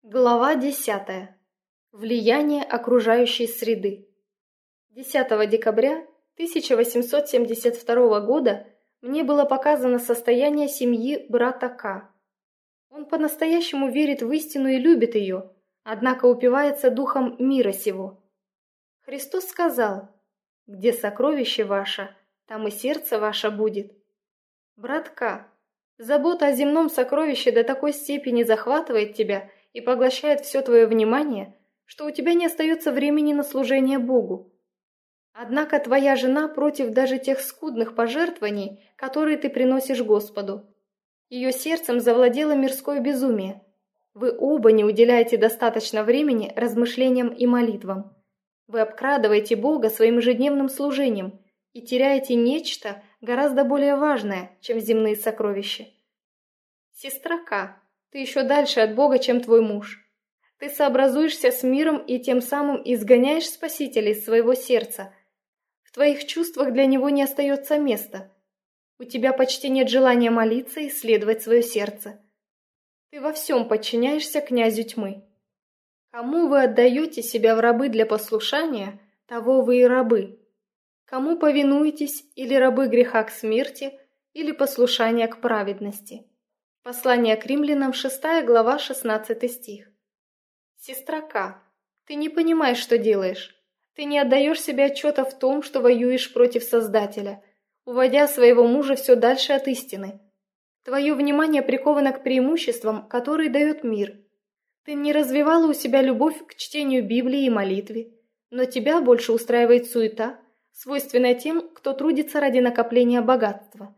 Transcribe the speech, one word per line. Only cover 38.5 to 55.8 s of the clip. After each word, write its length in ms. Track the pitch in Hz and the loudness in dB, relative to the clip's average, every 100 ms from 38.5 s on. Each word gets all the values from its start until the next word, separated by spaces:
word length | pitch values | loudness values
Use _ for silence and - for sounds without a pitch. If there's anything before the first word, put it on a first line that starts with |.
| 208 196 - _ | -6 -10 -14 _
которые 420 | _ 262 302 311 294 | _ -8 -2 -2 -2
ты 140 | 277 | -4
приносишь 500 | - 254 262 262 247 | 0 2 0 -2 -4
Господу. 640 | 220 208 208 - 196 202 - _ _ _ _ _ _ | 2 2 0 -10 -10 -12 -16 _ _ _ _ _ _
Ее 220 | 247 254 | -4 -4
сердцем 480 | 254 311 330 330 240 | -4 -4 -4 -2 0
завладело 540 | 233 233 247 240 302 | 2 4 4 4 0
мирское 480 | 285 269 262 - 285 | 0 0 -4 -6 -4
безумие. 640 | 247 262 262 214 190 202 _ _ _ _ _ | -2 -2 0 -2 -4 -12 _ _ _ _ _
Вы 180 | 208 240 233 | -6 -4 -2
оба 320 | 269 302 220 | -2 4 4
не 140 | 220 | 6
уделяете 540 | 208 208 233 240 233 220 | 4 4 6 6 4 4
достаточно 640 | 220 226 233 226 220 214 | 2 2 -2 -2 -4 -2
времени 480 | 214 262 302 233 208 | 0 2 2 0 -2
размышлениям 760 | - 233 208 240 247 262 254 240 | -4 -2 0 -2 0 2 2 -2
и 140 | 233 | 0
молитвам. 680 | 247 240 233 202 190 190 - _ _ _ _ _ _ | 2 2 0 -2 -8 -10 -12 _ _ _ _ _ _
Вы 120 | 226 | -4
обкрадываете 760 | 220 - 269 285 220 208 208 220 | -4 -2 -2 2 2 2 2 -2
Бога 340 | 247 302 220 | 0 0 -2
своим 280 | 220 226 240 | 2 2 4
ежедневным 500 | 233 233 277 285 269 | 2 2 0 0 -2
служением 720 | 269 285 269 269 202 185 - _ _ _ | -4 -4 0 -2 -2 -8 -14 _ _ _
и 100 | 240 | -20
теряете 540 | 233 254 269 269 269 240 | -6 0 2 0 0 0
нечто 680 | 233 302 330 - 214 202 _ _ | 0 -2 -6 -10 -12 -14 _ _
гораздо 440 | 226 247 294 254 | -6 -2 0 0
более 320 | 277 285 285 277 | 0 2 0 2
важное, 600 | 302 262 208 185 190 _ | 0 -2 -4 -8 -10 _
чем 180 | - 226 | -6 -6
земные 380 | 214 220 220 214 | 0 0 0 -2
сокровища. 680 | 226 214 214 196 202 - | -4 -4 -4 -4 -8 -10